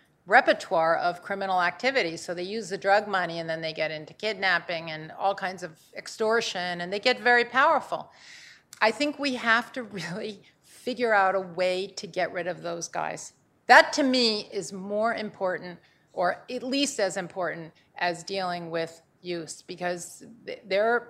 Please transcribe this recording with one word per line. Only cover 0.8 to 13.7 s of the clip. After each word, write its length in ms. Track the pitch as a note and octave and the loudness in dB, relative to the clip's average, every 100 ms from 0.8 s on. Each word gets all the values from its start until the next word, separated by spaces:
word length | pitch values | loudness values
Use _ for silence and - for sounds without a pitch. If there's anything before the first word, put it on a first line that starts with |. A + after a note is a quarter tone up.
| D#3+ E3 | 4 2
of 260 | E3 F3 | 0 -2
criminal 380 | - G3 G3 F#3 | -6 -4 0 2
activities. 600 | F3 F3 B3+ C4+ F3+ E3 | 2 0 0 2 0 -2
So 120 | - | -8
they 100 | F3 | -6
use 260 | F3+ A3 F#3+ | -6 -6 -6
the 80 | F#3 | -2
drug 300 | F#3+ G3+ G#3+ | 4 4 4
money, 320 | G3 F3 E3 | 0 -2 -4
and 100 | E3 | -4
then 120 | D#3+ | -4
they 120 | D#3+ | -4
get 180 | D#3+ D#3 | -4 -4
into 220 | D#3 D#3 | -4 -12
kidnapping 800 | - G#3+ G3+ G3 F3 E3+ E3+ E3 | -8 -6 0 2 2 0 -6 -6
and 200 | D#3 D#3 - | -10 -10 -2
all 160 | G3 | -2
kinds 300 | G3 F#3+ F#3+ | 0 -4 -8
of 80 | F3 D#3+ _ - | -12 -14 _ -16
extortion, 880 | - - A3 A3+ A3 F#3+ F3+ F3 | -12 -2 2 2 0 -4 -4 -4
and 100 | F3 | -4
they 80 | G3+ | 0
get 200 | A3+ A#3 | 2 2
very 260 | A3 A#3+ A#3 | 4 4 4
powerful. 680 | A#3+ D4 D4 - - - - - - - - _ - | 4 4 4 0 -6 -8 -20 -20 -20 -20 -20 _ 0
I 100 | A3 | 0
think 280 | A3+ D4 C#4+ | 2 0 0
we 160 | C#4+ B3 | -2 0
have 360 | A3+ A3+ A#3+ | 2 2 2
to 100 | - | -8
really 580 | G#3+ G3 D#3+ F3+ G#3+ G3+ - _ | -10 -8 -8 -6 -8 -10 -18 _
figure 500 | _ - - A#3 A#3+ | _ -10 -8 -2 4
out 220 | G#3 F#3+ F#3+ | 6 6 2
a 60 | |
way 460 | F#3 E3 F#3 F3+ F#3+ - | -2 0 0 0 -4 -8
to 100 | F3 | -8
get 240 | F3 F3 | -2 -2
rid 160 | F#3+ F3 | -2 -4
of 140 | D#3+ | -6
those 260 | E3 E3+ D#3+ | -6 -8 -6
guys. 460 | E3+ D#3 - - - _ _ | -4 -4 -6 -12 -20 _ _
That, 260 | - | 8